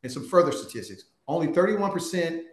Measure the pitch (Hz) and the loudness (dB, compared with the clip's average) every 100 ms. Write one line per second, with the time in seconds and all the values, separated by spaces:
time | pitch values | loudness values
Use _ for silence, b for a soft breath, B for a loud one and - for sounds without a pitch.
0 | 127 143 127 180 170 - 113 120 95 98 | -8 -8 2 4 4 0 -6 -12 -12 -16
1 | - _ - 160 160 175 190 208 196 180 | -20 _ -6 -2 0 2 2 2 0 -2
2 | - 185 165 165 - | -4 -2 -2 -4 -10